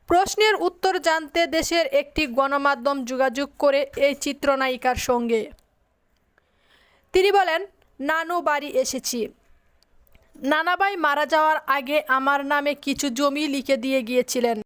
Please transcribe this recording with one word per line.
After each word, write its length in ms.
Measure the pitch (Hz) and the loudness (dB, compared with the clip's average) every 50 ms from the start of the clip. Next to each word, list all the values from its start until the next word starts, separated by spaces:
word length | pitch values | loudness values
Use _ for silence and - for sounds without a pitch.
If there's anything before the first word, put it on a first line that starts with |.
| _ | _
প্রশ্নের 480 | - 330 349 392 392 - - 427 427 415 | 2 2 2 2 2 0 2 2 2 2
উত্তর 440 | - 339 349 - - - 381 370 370 | 2 0 -2 -2 0 -2 0 0 0
জানতে 480 | 277 330 320 320 311 285 - 339 339 | 0 0 0 0 -2 -2 -2 -2 0
দেশের 400 | 294 294 320 - - 339 339 330 | 0 0 -2 -2 0 0 0 0
একটি 400 | 277 - 285 285 285 _ - 311 | 2 0 -2 -2 -2 _ -4 -2
গণমাধ্যম 760 | 262 226 262 269 269 285 277 277 285 277 240 233 277 277 277 254 | 0 0 0 0 2 0 0 0 0 0 0 0 -2 -2 -2 -4
যোগাযোগ 460 | 233 262 254 262 262 226 269 285 - - - | -6 -2 0 0 0 0 -2 -6 -6 -4 0
করে 280 | 285 285 277 277 277 - - | 0 2 2 2 -2 -2 -2
এই 180 | - 277 285 277 | 0 0 0 0
চিত্রনায়িকার 800 | 277 - 294 277 277 - 277 269 269 262 262 254 247 - 254 247 | -2 -4 -6 -6 -2 0 0 2 2 0 -2 -2 -2 -2 -2 -2
সঙ্গে। 560 | - - - 247 240 240 233 233 220 208 294 - _ _ _ _ _ _ _ _ _ _ _ _ _ _ _ _ _ _ _ _ _ _ _ _ _ _ _ _ _ _ _ | 0 0 0 0 0 0 0 0 -2 -2 -6 -12 _ _ _ _ _ _ _ _ _ _ _ _ _ _ _ _ _ _ _ _ _ _ _ _ _ _ _ _ _ _ _
তিনি 200 | - 370 381 403 | 2 4 4 6
বলেন, 340 | 403 403 381 349 320 339 403 - _ _ _ _ _ - | 4 4 4 2 0 -2 -4 -8 _ _ _ _ _ -8
"নানু 400 | 262 294 311 320 330 320 349 339 | -4 -2 -2 -2 -2 -2 -4 -2
বাড়ি 260 | 285 311 294 285 285 | 0 0 -2 -2 -4
এসেছি। 600 | 294 - 254 262 - - 254 - - - 240 214 - - _ _ _ - _ _ _ _ _ _ _ _ - _ _ _ - _ _ _ - | -2 -2 -2 -2 -2 -4 -6 -6 -6 -6 -4 -6 -6 -8 _ _ _ -20 _ _ _ _ _ _ _ _ -20 _ _ _ -20 _ _ _ -8
নানাভাই 540 | - 269 302 311 330 349 359 349 392 392 403 | -2 0 0 2 2 0 0 2 0 0 0
মারা 300 | 349 311 294 285 294 302 | 0 0 0 2 0 0
যাওয়ার 300 | 247 320 311 311 311 311 302 - | 2 2 2 4 4 2 0 0
আগে 360 | - 262 285 254 262 294 302 294 294 | -2 -2 -2 -2 -2 -2 -2 0 2
আমার 380 | 269 262 269 277 285 277 277 | 0 2 2 2 0 0 0
নামে 280 | 277 294 285 285 294 285 | 0 -2 0 0 -2 -4
কিছু 340 | 285 - 277 277 - 285 285 | -4 -4 -4 -4 -2 -4 -4
জমি 400 | 233 247 285 285 277 294 302 302 | -2 0 0 0 0 -2 -4 -4
লিখে 280 | 269 277 247 - 269 | -4 -6 -2 -2 -2
দিয়ে 260 | 247 226 269 269 262 | -2 0 -2 -2 -2
গিয়েছিলেন 600 | 226 214 254 247 247 - - 254 233 233 233 220 214 | -2 0 0 -2 0 0 -2 -2 0 0 -2 -4 -8